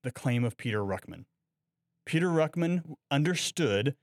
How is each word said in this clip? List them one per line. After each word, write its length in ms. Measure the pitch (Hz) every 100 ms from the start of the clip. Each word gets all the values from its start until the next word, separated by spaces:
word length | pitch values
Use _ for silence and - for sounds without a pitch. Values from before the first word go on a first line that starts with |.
the 80 | 127
claim 340 | - 135 120 120
of 100 | -
Peter 240 | 123 107
Ruckman. 460 | 98 92 - 85 - _ _ _ _ _ _ _ -
Peter 240 | 160 180
Ruckman 680 | 165 156 - 170 175 - 151 _
understood 840 | 143 151 170 - - 147 101 131 -